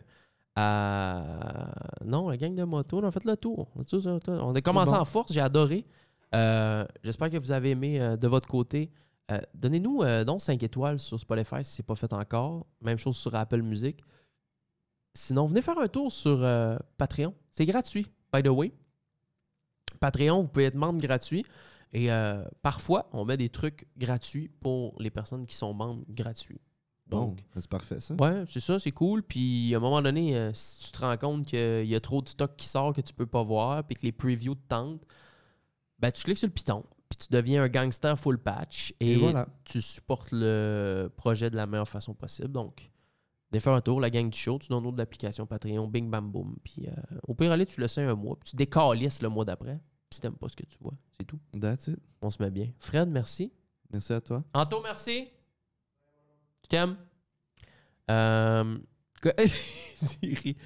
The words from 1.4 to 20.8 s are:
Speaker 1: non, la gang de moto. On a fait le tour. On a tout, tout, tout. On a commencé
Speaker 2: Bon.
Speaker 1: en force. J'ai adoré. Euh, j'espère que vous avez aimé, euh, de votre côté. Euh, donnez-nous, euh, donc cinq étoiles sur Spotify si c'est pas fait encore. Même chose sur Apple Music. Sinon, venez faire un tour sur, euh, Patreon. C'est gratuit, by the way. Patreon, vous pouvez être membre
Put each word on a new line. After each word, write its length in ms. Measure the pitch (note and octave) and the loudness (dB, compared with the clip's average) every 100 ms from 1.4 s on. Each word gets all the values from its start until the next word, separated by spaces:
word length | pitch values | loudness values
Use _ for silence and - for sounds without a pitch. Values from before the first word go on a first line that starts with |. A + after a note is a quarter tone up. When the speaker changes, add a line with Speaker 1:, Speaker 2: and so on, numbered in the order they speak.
| - - - - - - | -6 -8 -8 -10 -12 -10
Speaker 1:
non, 240 | A2 C#3+ F#3 | -4 -2 -2
la 80 | A#2+ | -2
gang 180 | D#3+ | -4
de 100 | F#3 | -2
moto. 340 | F3 D3+ C3+ F3+ | -2 -2 -2 -2
On 60 | G#3 | 0
a 40 | |
fait 140 | F#3 | 0
le 120 | A3 G#3+ | 0 0
tour. 320 | A3+ A3 - B2 | -2 -4 -6 -10
On 40 | |
a 40 | |
tout, 160 | C3 F#3+ | -2 0
tout, 180 | F#3+ E3+ | 0 -2
tout. 100 | F3+ | -2
On 240 | F3 B2+ | -2 0
a 60 | C3 | 2
commencé 320 | D3+ F#3+ F3+ | 4 6 8
Speaker 2:
Bon. 60 | G3 | 6
Speaker 1:
en 60 | |
force. 280 | D3+ A3 - | 4 0 0
J'ai 80 | D3+ | 2
adoré. 440 | C3+ D3 D3 F3+ - _ _ _ _ | 4 6 4 2 -4 _ _ _ _
Euh, 500 | A2+ A2+ A2 A2 G#2+ G#2 - | 2 4 4 2 0 -2 -6
j'espère 280 | A2 A2+ D#3+ | -6 -2 -2
que 60 | D#3+ | -2
vous 140 | C3 | 0
avez 180 | C3+ C3 | 0 2
aimé, 300 | C3 C#3 D3 | 2 2 2
euh, 160 | A#2+ A2+ | 2 2
de 120 | A#2+ | 4
votre 200 | C3 - | 4 2
côté. 420 | B2+ A#2+ D3 D#3 - _ _ - | 0 0 -2 -4 -8 _ _ -6
Euh, 100 | G#2 - | -6 -6
donnez-nous, 480 | - B2 E3 G#3+ C#4+ | -2 0 2 2 2
euh, 220 | C#3+ A2+ | 4 4
donc 160 | A2+ F#3+ | 2 0
cinq 220 | - B2+ | 0 0
étoiles 360 | A2+ C3 C#3+ C#3+ | -2 -2 -2 -2
sur 200 | - A#2 | -4 -6
Spotify 440 | - A2 G#2+ C3 | -2 -2 -2 -4
si 80 | C3+ | -6
c'est 100 | - G#2+ | -8 -6
pas 80 | |
fait 180 | A2 A#2 | -4 -2
encore. 540 | G2+ G#2 A#2 C3+ E3 - _ | -2 -2 -2 -2 -4 -12 _
Même 180 | A2+ A2+ | -4 -2
chose 180 | - B2 | -2 -2
sur 180 | B2+ | -2
Apple 280 | A2 A2 A#2+ | -2 2 0
Music. 380 | A2+ G#2+ C3 D3+ - _ _ _ _ _ _ _ _ _ _ | 0 -2 -4 -6 -14 _ _ _ _ _ _ _ _ _ _
Sinon, 320 | - - C3+ D3+ | -10 0 2 4
venez 140 | G3 | 2
faire 160 | D4+ E4+ | 2 0
un 100 | A3 | 0
tour 240 | C4+ C#4 | 0 -4
sur, 300 | - D3+ C3+ | 0 2 4
euh, 340 | B2+ A#2+ A2+ A#2 - - | 4 4 2 -2 -6 -4
Patreon. 360 | C#3 - D#3 - _ | -2 -2 -4 -6 _
C'est 140 | - D#3+ | 0 2
gratuit, 400 | A3+ - G3+ G#3 _ _ | 2 0 -4 -4 _ _
by 100 | C#3+ | 2
the 60 | C#3 | 4
way. 240 | C3 F#3+ - _ _ _ _ _ _ _ _ _ _ - - | 4 0 -4 _ _ _ _ _ _ _ _ _ _ -18 -2
Patreon, 440 | C#3+ C#3+ D3 F3+ | 0 4 4 6
vous 60 | E3 | 4
pouvez 160 | C#3 C3+ | 4 4
être 80 | |
membre 240 | C3+ | 4